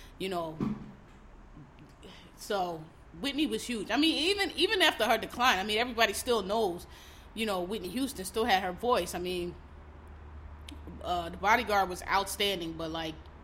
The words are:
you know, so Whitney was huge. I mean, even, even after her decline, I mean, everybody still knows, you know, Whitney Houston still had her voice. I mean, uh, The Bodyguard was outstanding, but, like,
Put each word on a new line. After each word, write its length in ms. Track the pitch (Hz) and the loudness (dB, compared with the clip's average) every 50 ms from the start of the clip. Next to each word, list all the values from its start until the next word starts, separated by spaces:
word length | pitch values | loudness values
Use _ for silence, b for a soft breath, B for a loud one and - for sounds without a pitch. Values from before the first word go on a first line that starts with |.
| B B B - | B B B -8
you 100 | 180 190 | -4 -2
know, 300 | 190 175 165 160 160 156 139 - - - - - - - - - - - - - - - - - - - - - - - - - - - B 196 B B B B - | -2 -2 -2 -4 -4 -4 -2 -2 -2 -4 -8 -14 -16 -18 -20 -20 -20 -20 -20 -20 -20 -20 -20 -20 -18 -18 -18 -20 -20 -20 -20 -20 -20 -20 B -20 B B B B -18
so 460 | - - - 214 196 180 175 170 160 156 160 - - - - - 165 | -12 -6 -2 0 0 0 -2 -4 -6 -10 -14 -18 -20 -20 -18 -10 -4
Whitney 260 | 185 277 269 269 311 | -4 -2 0 2 2
was 160 | 240 214 214 - | 2 0 -2 -2
huge. 280 | - 247 220 175 - | -2 -4 -4 -2 0
I 60 | 208 | 2
mean, 220 | 262 302 320 285 254 294 349 | 4 4 4 4 4 2 2
even, 220 | 403 403 392 311 - | 2 2 0 0 0
even 260 | - 320 392 440 381 339 | 2 2 2 4 6 6
after 220 | 302 - - 220 | 6 6 4 4
her 120 | 214 233 | 4 4
decline, 440 | 220 - - - 254 240 254 220 185 | 2 0 -2 -2 2 4 4 4 4
I 40 | 190 | 2
mean, 140 | 214 214 214 | 0 2 2
everybody 340 | 240 254 240 220 226 208 196 | 0 0 2 4 2 4 2
still 300 | - - 262 240 214 196 | 0 0 2 2 2 2
knows, 440 | 185 202 233 226 185 170 175 - B B B B B B B B B - | 2 2 2 2 2 0 -4 -8 B B B B B B B B B -6
you 120 | 208 226 | -2 -2
know, 160 | 214 196 185 175 | 0 0 0 -2
Whitney 260 | 175 214 214 180 180 | -2 -4 -4 -4 -4
Houston 360 | 175 254 277 254 - - 185 | -2 -2 -2 -2 -2 -6 -8
still 200 | - - - 240 | -4 0 2 4
had 200 | 240 202 185 202 | 6 4 4 4
her 80 | 185 180 | 2 -2
voice. 420 | 160 - 240 247 208 175 170 - | 0 2 4 4 4 2 0 -2
I 60 | 180 | -4
mean, 340 | 175 180 180 180 175 175 175 - - - - - - - - - - - - - - - - - - - - - - - - - - - - - - | -2 -2 -2 -2 -2 -4 -6 -10 -14 -18 -18 -18 -18 -18 -18 -18 -16 -16 -16 -16 -16 -16 -14 -14 -14 -14 -14 -14 -14 -14 -14 -14 -14 -14 -12 -8 -4
uh, 240 | - 180 175 170 170 | -2 -2 -2 -2 -4
The 80 | 175 | -6
Bodyguard 520 | 180 180 202 220 247 240 196 208 202 190 180 | 0 4 6 6 6 4 4 4 4 4 2
was 140 | 180 175 - | 0 -4 -2
outstanding, 720 | - 170 196 196 196 - - 208 202 196 180 170 165 160 | 0 2 2 2 0 0 0 2 2 2 0 -2 -6 -6
but, 180 | 160 165 160 | -6 -6 -4
like, 240 | 160 165 160 160 151 - - - - - | -4 -4 -4 -6 -6 -10 -14 -18 -18 -18